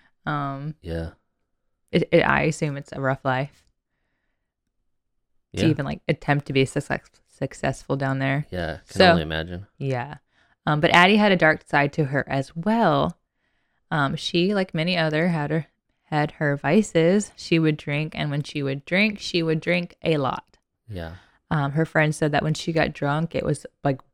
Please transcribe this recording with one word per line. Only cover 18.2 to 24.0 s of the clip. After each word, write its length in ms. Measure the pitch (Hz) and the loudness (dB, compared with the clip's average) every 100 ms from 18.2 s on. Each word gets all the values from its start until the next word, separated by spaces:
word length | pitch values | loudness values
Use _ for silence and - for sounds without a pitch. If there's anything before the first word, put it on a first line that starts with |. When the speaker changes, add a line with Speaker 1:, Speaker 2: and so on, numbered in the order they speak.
| 151 | -4
Speaker 1:
when 120 | 143 | -4
she 200 | 147 147 | -4 -6
would 220 | 139 135 | -4 -6
drink, 360 | - 180 214 208 | -4 0 0 -2
she 220 | - 175 | -4 -2
would 180 | 160 160 | 0 0
drink 360 | 160 175 175 - | 0 -2 -2 -6
a 140 | 165 156 | -2 0
lot. 420 | 131 - - _ _ _ _ | 0 -4 -10 _ _ _ _
Speaker 2:
Yeah. 260 | 98 82 87 - _ _ | -10 -10 -12 -20 _ _
Speaker 1:
Um, 220 | 156 143 | -2 0
her 140 | 143 160 | 0 0
friend 260 | - 156 | 2 0
said 200 | 156 156 | 2 0
that 100 | 147 | 0
when 120 | 160 | 0
she 180 | 160 - | -2 -2
got 200 | 160 143 | 0 -2
drunk, 420 | - 143 147 165 - | -2 -2 -2 -2 -4
it 80 | |
was, 200 | - 147 - _ | -4 -4 -6 _
like, 160 | 143 135 | -2 -2